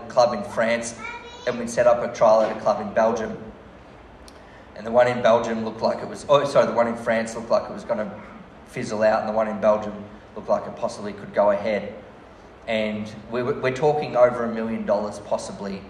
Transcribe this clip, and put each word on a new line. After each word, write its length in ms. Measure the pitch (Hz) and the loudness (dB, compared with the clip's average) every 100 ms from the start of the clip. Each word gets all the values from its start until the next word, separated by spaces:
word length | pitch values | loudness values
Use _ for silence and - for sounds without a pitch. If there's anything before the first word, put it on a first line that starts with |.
| - | -2
club 260 | 131 120 | 2 2
in 80 | 107 | 2
France, 520 | 101 - 113 117 117 - - - - - 127 | -6 -2 0 0 -4 -10 -12 -12 -14 -8 -6
and 120 | 117 | -4
we'd 120 | 117 | -4
set 160 | 127 120 | 4 4
up 160 | 117 | 4
a 100 | 110 | 0
trial 280 | - 113 110 | 4 6 6
at 140 | 110 110 | 4 0
a 40 | |
club 200 | 120 101 | 0 0
in 120 | 101 | 0
Belgium. 440 | 113 113 110 107 104 - - - - - - - - - - - - - - | 2 2 2 -4 -8 -14 -18 -20 -20 -20 -20 -20 -20 -20 -20 -20 -20 -20 -14
And 100 | 107 | 0
the 60 | |
one 160 | 120 123 | 4 4
in 140 | 113 | 4
Belgium 420 | 110 120 117 110 | 6 6 4 -2
looked 160 | 110 104 | -4 -2
like 200 | 110 98 | -2 -2
it 80 | - | -8
was, 180 | 104 - | -10 4
oh, 160 | 143 | 4
sorry, 220 | 143 139 107 | 6 4 4
the 60 | |
one 140 | 107 117 | 2 0
in 100 | 110 | 0
France 380 | - 113 113 | 0 0 -2
looked 140 | 117 110 | -8 0
like 140 | 104 | 0
it 100 | - | 0
was 120 | 101 | -10
gonna 280 | - 110 101 98 - - - - - | -6 -4 -4 -8 -16 -18 -20 -20 -14
fizzle 360 | 131 110 107 | -10 -6 2
out, 180 | 110 107 | 2 2
and 80 | 107 | 0
the 40 | |
one 160 | 110 107 | 0 -2
in 100 | 104 | 2
Belgium 460 | 107 107 104 101 - - - | 2 2 0 -10 -14 -18 -18
looked 160 | 107 98 | -14 -2
like 160 | 101 - | -2 -2
it 100 | - | -6
possibly 380 | 117 - 104 | -6 -6 -10
could 180 | 98 98 | -10 -4
go 180 | 110 101 | 2 4
ahead. 440 | 101 113 104 101 - - - - - - - - | 4 0 -2 -4 -12 -18 -20 -20 -20 -20 -16 -4
And 400 | 110 107 107 104 - - | -2 -2 -4 -8 -12 -8
we 120 | 123 | -4
were, 120 | 123 | -2
we're 180 | - 131 | -2 -2
talking 440 | 127 151 147 139 123 | 0 0 0 -2 4
over 280 | 123 120 | 4 4
a 80 | 117 | -4
million 320 | 110 113 110 | -4 -4 -4
dollars 360 | 104 104 104 - | -2 -2 -2 -8
possibly 600 | - - - 98 101 95 - | -6 -6 -6 -10 -10 -10 -14